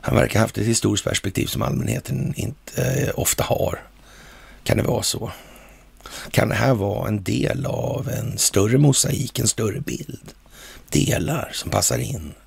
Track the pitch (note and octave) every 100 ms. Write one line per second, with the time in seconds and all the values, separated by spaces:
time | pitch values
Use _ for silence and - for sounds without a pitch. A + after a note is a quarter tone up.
0 | - - B2 G2+ A2 - G#2+ A2+ G#2 G#2
1 | - - G2 - - - - - - B2+
2 | - C3 - - - - - - B2+ C3
3 | - - - - - - - - - -
4 | - - - - - - - G#2+ - A#2
5 | G2+ - A2+ - - - - - - -
6 | - - - - A2+ - A#2 B2 G2+ G2+
7 | - G#2 F#2+ A2+ - C3 C3 - B2 B2
8 | - - - - - - G#2 B2+ D3 C3
9 | - - - - A#2+ - A2 A#2 C#3+ -
10 | D#3 - - - - - - - - -
11 | - G2+ D#2 D2+ - - - G2 - A#2+
12 | A#2+ - D2+ -